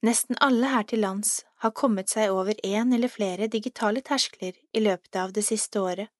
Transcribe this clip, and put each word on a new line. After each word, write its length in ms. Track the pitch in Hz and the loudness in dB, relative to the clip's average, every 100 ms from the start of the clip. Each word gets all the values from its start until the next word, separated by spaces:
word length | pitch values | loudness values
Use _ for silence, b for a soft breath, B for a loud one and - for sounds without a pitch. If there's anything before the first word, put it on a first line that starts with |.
Nesten 380 | 214 233 - 240 | 2 0 -2 2
alle 300 | 285 247 262 | 4 4 4
her 140 | 262 214 | 2 0
til 140 | 220 202 | 0 0
lands 380 | 196 208 - - _ | 0 -2 -4 -8 _
har 140 | 226 220 | -2 2
kommet 320 | 277 202 190 | 2 2 0
seg 240 | - 202 | 0 2
over 240 | 190 190 208 190 | 2 0 -2 0
en 320 | 202 240 247 | 0 2 2
eller 140 | 247 | 2
flere 320 | - 202 180 220 | 0 -4 -2 -2
digitale 560 | 220 214 - 214 220 | -2 -4 -2 -2 -2
terskler 560 | - 277 - - 185 185 _ | -2 -2 -2 -4 -10 -10 _
i 80 | - | 0
løpet 340 | 214 180 _ 190 | 2 0 _ -4
av 140 | 185 196 | -4 -2
det 100 | 208 | -2
siste 320 | 220 - 208 | -2 -2 -2
året. 320 | 190 180 214 _ | -2 -4 -8 _